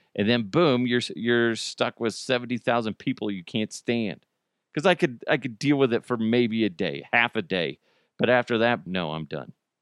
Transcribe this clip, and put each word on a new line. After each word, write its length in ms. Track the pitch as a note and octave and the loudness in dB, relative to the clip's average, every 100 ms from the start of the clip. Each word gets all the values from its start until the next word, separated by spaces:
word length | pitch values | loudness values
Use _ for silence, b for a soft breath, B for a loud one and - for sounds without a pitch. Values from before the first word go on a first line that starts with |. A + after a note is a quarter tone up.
| _ - | _ -2
and 100 | G#2 | 2
then 180 | A#2+ | 2
boom, 420 | G#2 D3 E3+ B2 B2 | 0 2 4 2 2
you're 120 | A#2+ | 0
s-, 140 | - | -2
you're 400 | - A2+ A#2+ A#2 | -4 0 2 2
stuck 460 | A2 - - A#2+ - | 0 -6 -2 -2 0
with 140 | A#2 | -4
seventy 420 | - - B2 A#2+ A#2+ | -4 -2 -2 -2 -4
thousand 400 | - A#2+ A2 G2+ | 0 0 0 -6
people 340 | - B2 G#2+ | -6 -4 -6
you 140 | G2 | -8
can't 260 | F2 A2 G#2+ | -6 -4 -4
stand. 540 | - - A#2+ G#2+ C2 _ _ _ _ _ | -6 -4 -2 -2 -8 _ _ _ _ _
'Cause 120 | D#3 F3 | 0 2
I 80 | |
could, 280 | F3+ D#3+ A#2 - | 2 0 -2 -2
I 80 | D3+ | -2
could 220 | C3 G#2+ | -2 -4
deal 180 | C#3 C#3+ | 2 4
with 160 | C3 | 4
it 100 | A2+ | 2
for 120 | - A#2+ | -2 -2
maybe 480 | A2 A#2+ A#2+ A2 | 2 2 2 2
a 60 | G#2 | 0
day, 340 | F2 F2+ C#2+ - | 0 -4 -4 0
half 240 | A#2+ A#2 A2 | 2 2 0
a 60 | |
day. 360 | F2 F#2 D#2 - _ _ _ - | -2 -2 -2 -6 _ _ _ -2
But 100 | A#2 | 2
after 260 | B2 A#2+ A#2 | 2 2 0
that, 280 | A#2 A#2 E2+ | 2 0 -4
no, 260 | F#2 D#2+ | -6 -4
I'm 140 | D#2 D2+ | -6 -8
done. 260 | D#2 A#1+ - _ _ | -10 -12 -20 _ _